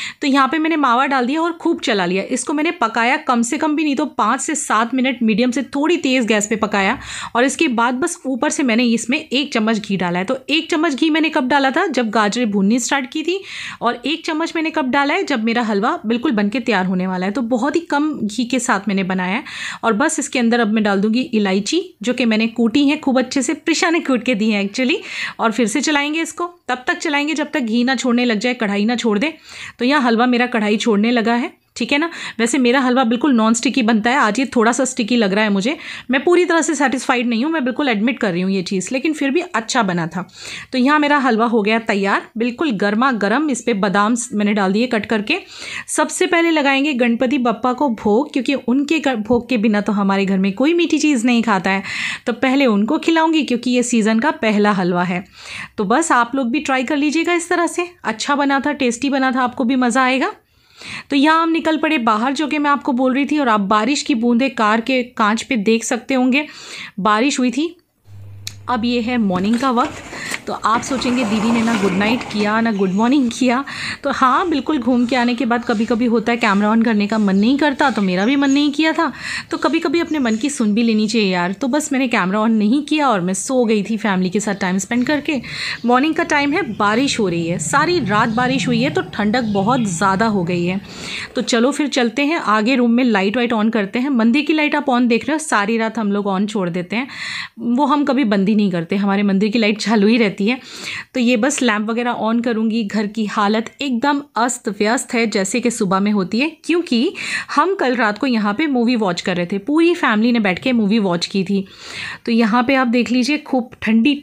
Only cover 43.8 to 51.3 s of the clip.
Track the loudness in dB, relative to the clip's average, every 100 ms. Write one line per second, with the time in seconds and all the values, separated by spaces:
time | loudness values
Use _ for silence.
43.8 | 0 2 2 0 -2 -2 0 2 2 2
44.8 | 2 0 0 -2 0 -4 -4 -16 -14 -12
45.8 | -6 -2 -2 0 2 2 2 2 2 2
46.8 | 0 2 2 2 0 2 0 0 -2 0
47.8 | -2 0 2 2 2 -2 0 -2 0 0
48.8 | 2 0 0 -2 0 0 2 0 2 2
49.8 | 0 0 2 0 0 2 0 2 2 2
50.8 | 2 2 2 2 2